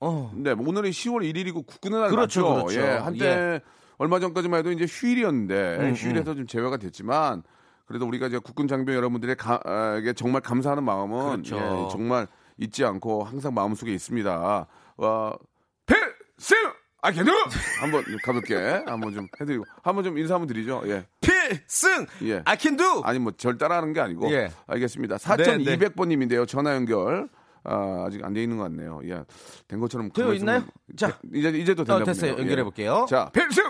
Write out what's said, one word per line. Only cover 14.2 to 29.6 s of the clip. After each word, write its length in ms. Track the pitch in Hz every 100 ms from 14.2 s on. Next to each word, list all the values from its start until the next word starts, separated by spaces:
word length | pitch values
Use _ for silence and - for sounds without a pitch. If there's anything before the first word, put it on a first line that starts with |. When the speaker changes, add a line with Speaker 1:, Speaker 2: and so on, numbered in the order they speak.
| 101 85 90 101 78 - - -
Speaker 2:
와, 400 | 110 110 110 - - _ _ _ -
필승! 720 | 415 311 - - _ - 440 440 - _ -
아, 60 | 202
걔도 200 | 170 226 415 220 113 - -
한번 240 | 143 151 - 104
가볍게 300 | 123 120 104 95 104 185 311
한번 260 | 117 110
좀 120 | 101 95 -
해드리고 240 | 147 127 101 -
한번 220 | 180 196
좀 140 | 185 151
인사 160 | 160
한번 120 | 180 156
드리죠. 340 | 113 110 127 101
예. 180 | 101 90 -
Speaker 1:
필승! 880 | - 370 294 165 - - 370 349 180 -
Speaker 2:
예. 200 | 110 95
Speaker 1:
I 120 | 110 214
can 180 | 311 285
do! 260 | 370 220
Speaker 2:
아니, 140 | 113 127
뭐, 140 | 113 -
절 220 | 123 120
따라하는 340 | 151 175 156
게 80 | 156
아니고. 300 | 110 85 139
Speaker 1:
예. 160 | 143 95 82 -
Speaker 2:
알겠습니다. 520 | - 123 - 113 101
Speaker 1:
네, 180 | 165 202
네. 80 |
Speaker 2:
사천이백 520 | 170 147 135 - 202 175
번님인데요. 500 | 175 147 123 123 123
전화 280 | 135 147
연결. 540 | 135 117 104 101 180 285 _ _ _
아, 400 | - 104 98 92 92
아직 180 | 101
안 80 | 95
돼 80 | 104
있는 140 | 117 113
것 80 |
같네요. 360 | 92 80 80 78
예. 200 | 78 87 69 - - -